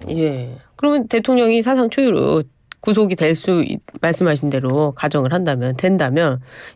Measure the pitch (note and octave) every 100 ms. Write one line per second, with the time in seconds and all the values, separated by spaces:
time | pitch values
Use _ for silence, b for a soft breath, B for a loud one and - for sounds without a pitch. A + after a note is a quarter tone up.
0 | - E3 D#3 C3 B2 B2 - - D4 D4
1 | A3 A3+ A3 B3 A#3 A#3 A3+ C4 A3+ C#4
2 | C4 F3+ C#3 D#3 - _ - - - G#3+
3 | G#3 F3+ D#3+ E3 - F3 - - - -
4 | E3 E3 F3 D3 D3 C3+ B2+ C#3 D3+ B2+
5 | D3+ D3 C3 F3+ D#3+ B2+ B2 B2+ F#3 F#3+
6 | C#3 C#3+ D#3+ B2+ B B B